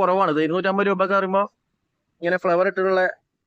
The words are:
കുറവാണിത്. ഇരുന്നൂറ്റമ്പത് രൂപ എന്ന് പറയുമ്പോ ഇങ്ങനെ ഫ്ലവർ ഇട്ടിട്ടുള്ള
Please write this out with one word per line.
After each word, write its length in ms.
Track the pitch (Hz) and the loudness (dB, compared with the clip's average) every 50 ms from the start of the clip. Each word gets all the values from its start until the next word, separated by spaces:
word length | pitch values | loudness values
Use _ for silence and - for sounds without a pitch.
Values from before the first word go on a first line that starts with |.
കുറവാണിത്. 400 | 190 180 185 196 196 170 151 151 160 | 0 2 2 2 2 0 0 0 0
ഇരുന്നൂറ്റമ്പത് 440 | 151 165 185 180 196 190 196 196 196 | -2 -2 -2 -2 -2 0 0 0 0
രൂപ 120 | 196 185 190 | 0 0 0
എന്ന് 120 | 180 202 196 | 0 0 0
പറയുമ്പോ 240 | 190 185 190 196 208 208 _ _ _ _ _ _ _ _ _ _ _ _ _ - | 0 0 0 -2 -2 -4 _ _ _ _ _ _ _ _ _ _ _ _ _ -6
ഇങ്ങനെ 180 | 170 170 185 180 - | -4 -2 -2 -2 0
ഫ്ലവർ 220 | 190 175 175 185 196 | 0 2 2 0 0
ഇട്ടിട്ടുള്ള 320 | 185 190 185 190 190 185 185 180 - - _ _ _ _ _ | 0 -2 -2 0 0 0 0 -2 -4 -8 _ _ _ _ _